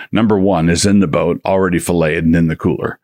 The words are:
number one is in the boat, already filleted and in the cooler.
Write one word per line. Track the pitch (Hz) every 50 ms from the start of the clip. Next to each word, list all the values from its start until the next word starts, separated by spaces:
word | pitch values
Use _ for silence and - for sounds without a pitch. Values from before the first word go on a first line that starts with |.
| - - -
number | 98 117 104 107 98
one | 95 101 95 82 80 85
is | 85 85 -
in | 101 98 101
the | 98 80
boat, | - 82 82 85 85 - -
already | 101 95 95 95 92 90 82
filleted | - - 87 85 82 78 78 82 82
and | 80 82 85
in | 85 80
the | 78
cooler. | - - 90 76 - - - - -